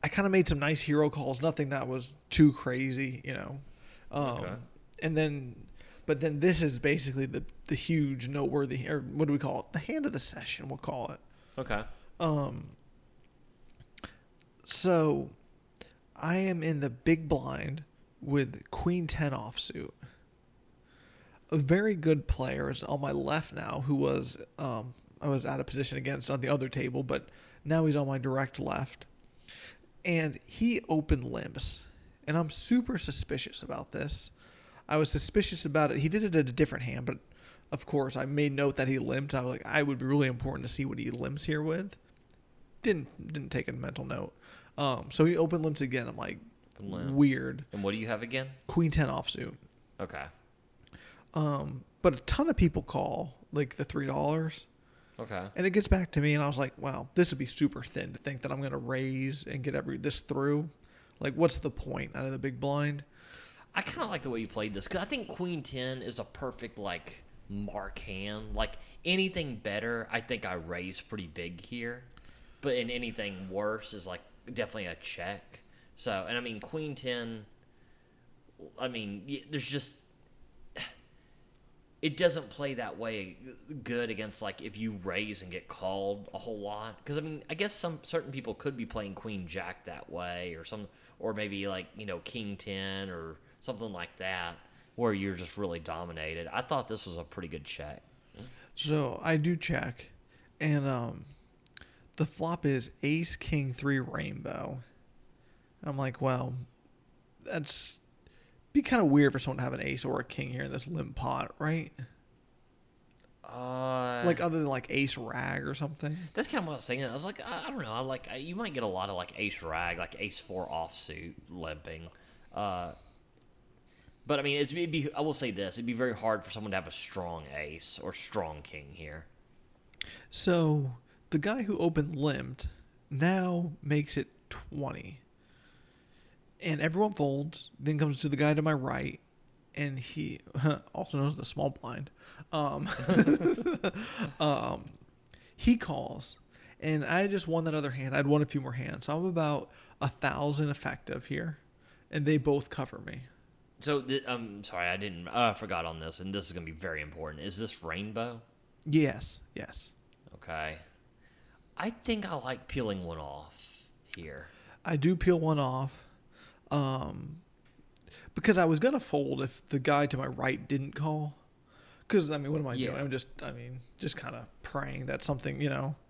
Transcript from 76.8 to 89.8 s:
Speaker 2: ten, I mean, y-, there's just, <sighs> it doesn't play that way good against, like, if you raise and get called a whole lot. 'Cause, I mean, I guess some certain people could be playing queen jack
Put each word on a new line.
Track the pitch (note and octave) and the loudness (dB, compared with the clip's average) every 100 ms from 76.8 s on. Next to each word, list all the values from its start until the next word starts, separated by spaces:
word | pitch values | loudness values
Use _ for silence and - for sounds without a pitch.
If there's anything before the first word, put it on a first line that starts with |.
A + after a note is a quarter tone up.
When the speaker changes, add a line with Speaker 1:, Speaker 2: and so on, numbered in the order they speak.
| D#3 C3+ | -6 -6
Speaker 2:
ten, | C3 A#2+ A2+ A2+ G#2 - - _ - - _ _ - - - - D2+ - | -4 -4 -4 -8 -12 -20 -20 _ -20 -20 _ _ -20 -20 -20 -20 -20 -6
I | B2+ | -4
mean, | A#2+ G#2 G2+ A2+ | -4 -6 -8 -8
y-, | C#3 - | -10 -6
there's | D3 - | -6 -2
just, | C#3 - - _ _ - - - - - | -4 -6 -12 _ _ -20 -20 -20 -20 -16
<sighs> | - - - - - _ - - _ - - _ - | -10 -10 -12 -20 -20 _ -20 -20 _ -20 -20 _ -4
it | D#3 C#3 | -4 4
doesn't | F3+ E3 C3+ | 2 2 -6
play | - C#3+ | -6 -6
that | B2 A2 F2 | -4 -6 -4
way | A2+ A2 F#2+ F2 B2+ A#2 - D3+ | -4 -4 -6 -10 -16 -18 -12 -10
good | G#2 A#2+ A#2+ | -2 -2 0
against, | G#2 A2 - | -4 -6 -6
like, | G#2 - | -8 -6
if | E2+ G2+ | -10 -4
you | A2+ G#2 | -4 -2
raise | F2+ F#2 G#2+ G2 | -2 0 -2 -6
and | F#2 | -8
get | F2+ - | -10 -10
called | - F#2+ G2 G2 G2+ G2+ | -6 -2 0 0 -2 -6
a | - | -10
whole | A#2+ A2 | -8 -6
lot. | G2+ G#2 A2 G#2+ | -6 -6 -8 -10
'Cause, | - D3 | -6 -4
I | |
mean, | D#3 D3+ - | -4 -8 -8
I | |
guess | D#3+ G3+ | -2 -2
some | - F3 D#3 | -2 -4 -6
certain | - E3 C3+ | -4 -4 -4
people | C3+ A#2+ | -8 -6
could | G#2 C#3+ C3 | -4 -4 -4
be | A2 | -6
playing | A2+ G2+ | -4 -6
queen | F#2+ A2+ G2+ F2 | -6 -8 -6 -6
jack | F2+ F2 F#2 | -6 -6 -8